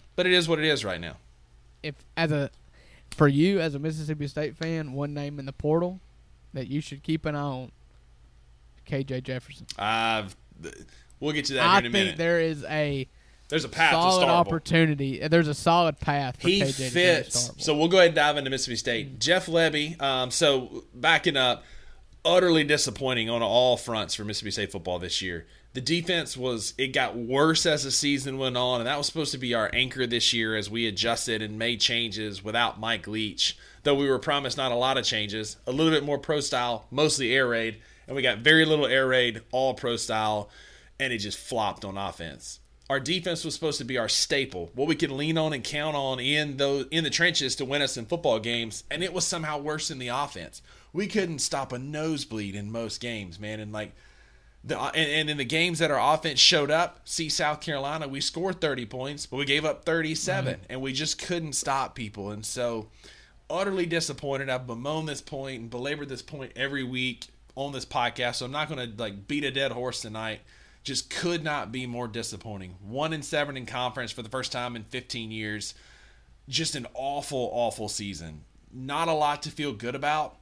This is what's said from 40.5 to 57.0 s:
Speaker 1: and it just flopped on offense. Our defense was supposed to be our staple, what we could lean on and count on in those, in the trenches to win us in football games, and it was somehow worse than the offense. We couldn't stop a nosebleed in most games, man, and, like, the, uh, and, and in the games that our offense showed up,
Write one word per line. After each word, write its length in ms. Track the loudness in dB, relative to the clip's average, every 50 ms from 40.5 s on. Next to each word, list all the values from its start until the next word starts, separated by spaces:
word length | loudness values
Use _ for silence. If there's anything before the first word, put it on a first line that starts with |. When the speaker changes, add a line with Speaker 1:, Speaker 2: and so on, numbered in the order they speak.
| -16 -20 -20 -20 -20 -20 -20 -20 -6 _
Speaker 1:
and 120 | -2 -2
it 60 | -2 -2
just 200 | -4 -6 -6 -8
flopped 460 | -8 -4 -2 0 0 0 -2 -4 -10
on 140 | -8 -6 -6
offense. 600 | -6 -6 -8 -8 -12 -12 -12 -14 -16 -16 -16 -16 -20 _ _ _ _ -4
Our 120 | -4 -4
defense 440 | -2 -2 -4 -2 -2 -4 -4 -4 -4
was 100 | -6 -6
supposed 240 | -4 -4 -4 -4 -4
to 60 | -6
be 140 | -4 -2 -2
our 100 | 0 0
staple, 600 | 0 0 2 2 0 0 0 -2 -4 -8 -10 -8 -4
what 100 | -2 0
we 80 | 0 2
could 160 | 0 0 -2
lean 260 | -2 -2 -2 0 0
on 160 | 2 0 0
and 120 | -2 -4 -6
count 320 | -6 -4 -4 -2 -2 -2
on 240 | -2 -2 -2 -2 -2
in 360 | 0 0 2 2 2 0 0
those, 300 | 0 2 2 2 0 -2 0
in 100 | 0 0
the 80 | 0 2
trenches 460 | 2 2 2 2 2 2 0 0 -2
to 80 | -2 -2
win 180 | -2 0 0
us 140 | 0 0 -2
in 100 | -6 -4
football 320 | -4 -4 0 2 2 2 2
games, 460 | 2 -2 -2 -2 -4 -6 -8 -12 -8 -8
and 100 | -6 -4
it 100 | -4 -4
was 140 | -2 -2 -2
somehow 320 | -2 -2 -4 -4 -4 -4 -4
worse 300 | -4 -4 -4 -4 -4 -6
than 100 | -6 -6
the 80 | -6 -4
offense. 540 | -2 -2 -2 -4 -6 -12 -12 -12 -14 -18 -20 -20 -20 -20 -20 -8
We 160 | -4 -4 -4 0
couldn't 320 | 0 0 0 0 -2 -2
stop 320 | -2 -2 -2 -2 -4 -4
a 80 | -6 -8
nosebleed 720 | -6 -6 -6 -4 -2 -2 -2 -4 -4 -6 -6 -6 -6 -6 -6
in 160 | -6 -8 -6
most 300 | -6 -6 -6 -6 -6 -8
games, 400 | -6 -6 -6 -6 -8 -10 -12 -12
man, 180 | -10 -10 -8 -8
and, 140 | -10 -8
like, 180 | -8 -8 -8 -8 -12 -20 -20 -20 -20 -20 -20 -20 -20 -20 _ -20 _ -18 -8
the, 140 | -6 -4 -4
uh, 100 | -4 -2 0
and, 160 | 0 0 2
and 180 | 2 0 0 0
in 80 | -2
the 80 | -2 -2
games 360 | -2 0 0 2 2 2 2
that 100 | 2 4
our 240 | 4 4 6 6 4
offense 260 | 4 2 0 4 6
showed 300 | 6 8 8 6 4 4
up, 300 | 2 2 2 0 -4 -12